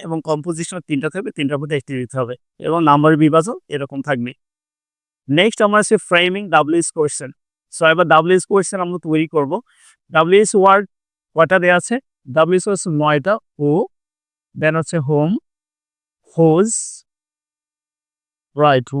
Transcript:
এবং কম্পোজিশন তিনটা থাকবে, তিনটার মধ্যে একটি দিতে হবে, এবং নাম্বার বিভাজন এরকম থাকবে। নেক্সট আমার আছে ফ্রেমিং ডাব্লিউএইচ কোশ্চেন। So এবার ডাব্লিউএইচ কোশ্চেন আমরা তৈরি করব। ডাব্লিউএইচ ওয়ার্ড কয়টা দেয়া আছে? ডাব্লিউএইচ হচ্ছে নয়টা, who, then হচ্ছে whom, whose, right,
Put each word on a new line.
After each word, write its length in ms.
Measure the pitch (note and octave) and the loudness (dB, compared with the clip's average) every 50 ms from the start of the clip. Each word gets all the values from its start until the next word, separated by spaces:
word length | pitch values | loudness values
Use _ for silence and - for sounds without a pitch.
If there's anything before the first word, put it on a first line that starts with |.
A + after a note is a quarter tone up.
এবং 200 | C#3 E3 E3 D#3+ - | -10 -8 -8 -8 -4
কম্পোজিশন 560 | D#3+ D#3 D3+ D3 F3+ E3 D#3+ E3+ - F#3+ F3+ | -4 -4 -4 -4 -8 -8 -8 -8 -10 -12 -14
তিনটা 300 | - - D3+ C3+ C#3+ D3+ | -8 -6 -6 -4 -4 -6
থাকবে, 220 | - F#3+ A#3 G#3+ | -6 -6 -10 -10
তিনটার 260 | - - D3 C3+ D3 | -6 -6 -4 -4 -4
মধ্যে 180 | C3+ D3+ D3 D3+ | -4 -6 -4 -6
একটি 180 | C#3 - - C#3 | -6 -6 -6 -8
দিতে 240 | B2+ B2+ - - | -8 -8 -8 -6
হবে, 180 | C3 B2 A#2 B2 - _ _ _ - | -6 -6 -6 -8 -16 _ _ _ -8
এবং 240 | - - D#3+ E3+ E3 | -6 -4 -2 0 4
নাম্বার 340 | D3 C#3+ D3 D3 D#3 D#3+ | 4 4 4 6 4 4
বিভাজন 400 | D3 D#3 D3 D3+ E3 D#3+ A3 C#4 F#4+ _ | 4 4 4 4 2 0 0 -8 -12 _
এরকম 340 | - E3+ C3 C#3 - C#3 C#3 | -12 -10 -10 -10 -8 -10 -10
থাকবে। 320 | C3 D3 C#3 A#2+ A#2+ B2 C3+ _ _ _ _ _ _ _ _ _ _ _ _ _ _ _ _ _ _ - | -6 -4 -4 -4 -4 -8 -10 _ _ _ _ _ _ _ _ _ _ _ _ _ _ _ _ _ _ -2
নেক্সট 320 | C#3+ E3 G3 A#3 - - | 0 2 2 0 0 0
আমার 180 | A3 G3+ G#3 G#3+ | 0 2 2 2
আছে 180 | G3+ - A3 | 2 2 0
ফ্রেমিং 520 | F#3 - - F3+ F3 F3+ F#3 F#3 G3+ G#3 F3+ | -2 0 0 0 2 2 0 -2 -4 -4 0
ডাব্লিউএইচ 420 | E3 D#3 D3 D3 E3 E3+ D#3+ - | 2 2 2 2 0 -2 -2 -2
কোশ্চেন। 400 | - E3 D3+ C#3+ - - C#3+ C3 - _ _ _ _ _ _ _ - | -2 -4 -4 -4 -4 -8 -14 -14 -18 _ _ _ _ _ _ _ -6
So 180 | - E3 D#3+ | 0 2 2
এবার 160 | D#3+ E3 F3+ | 2 2 2
ডাব্লিউএইচ 380 | D3+ D#3+ D#3+ D#3+ F3 F#3 F#3 - | 4 4 4 4 4 2 0 2
কোশ্চেন 340 | - G#3+ G3 F3+ - G#3 F#3 | 0 0 0 0 -2 -6 -6
আমরা 160 | F3+ F3 F3+ E3+ - | -6 -6 -6 -8 -4
তৈরি 240 | D#3+ D#3 D#3 D#3+ | -2 -2 -2 -2
করব। 320 | D3+ E3+ D3+ C#3 C3+ E3+ A3+ - _ _ _ _ _ _ _ _ - | -2 -2 -2 -2 -2 -4 -8 -8 _ _ _ _ _ _ _ _ -2
ডাব্লিউএইচ 440 | - D#3+ E3 E3 F#3+ G#3 G#3+ - - | 0 0 2 4 4 4 4 4 2
ওয়ার্ড 340 | G3 F#3 G3 F#3+ G3+ G3+ - _ _ _ _ _ _ _ _ - | 4 4 4 4 4 0 -4 _ _ _ _ _ _ _ _ -2
কয়টা 240 | D3+ E3 D3 F#3 F#3+ | -2 0 2 2 2
দেয়া 160 | F3 F3+ F3+ | 2 2 2
আছে? 240 | F3+ - - A#3 C4+ _ _ _ _ _ C#3 | 2 0 -2 -8 -8 _ _ _ _ _ -4
ডাব্লিউএইচ 380 | B2 D#3 D#3+ E3 F#3 F#3 - | 0 0 2 2 2 -2 0
হচ্ছে 220 | G#3+ G3 F3+ - F#3 | -2 -4 -4 -4 -4
নয়টা, 480 | D#3 D3 D3+ D3+ D3+ D3 C3 F#3+ G#3+ A3+ _ _ _ | -2 0 0 2 0 0 0 -2 -4 -4 _ _ _
who, 320 | - D3 D3 D3+ F#3+ B3 - _ _ _ _ _ _ _ _ _ _ _ _ - | -4 -2 0 0 0 -2 -4 _ _ _ _ _ _ _ _ _ _ _ _ -10
then 220 | - D3 D#3 D#3+ | -4 -4 -2 -2
হচ্ছে 200 | E3 D#3 - F3+ | -2 -4 -4 -4
whom, 340 | E3 C3 C#3+ D3+ D3 D3+ E3 G#3+ E4 _ _ _ _ _ _ _ _ _ _ _ _ _ _ _ _ _ _ - | -4 -2 0 0 0 0 0 -2 -4 _ _ _ _ _ _ _ _ _ _ _ _ _ _ _ _ _ _ 0
whose, 380 | E3 E3 D#3+ D#3 E3+ G#3+ A3+ - - - - - - _ _ _ _ _ _ _ _ _ _ _ _ _ _ _ _ _ _ _ _ _ _ _ _ _ _ _ _ _ _ - | 2 2 4 4 2 2 0 -2 -8 -10 -12 -16 -20 _ _ _ _ _ _ _ _ _ _ _ _ _ _ _ _ _ _ _ _ _ _ _ _ _ _ _ _ _ _ -2
right, 320 | C#3+ D3+ D3 C3+ C3 B2 - C3+ C#3 | 0 2 4 4 2 0 -2 -6 -2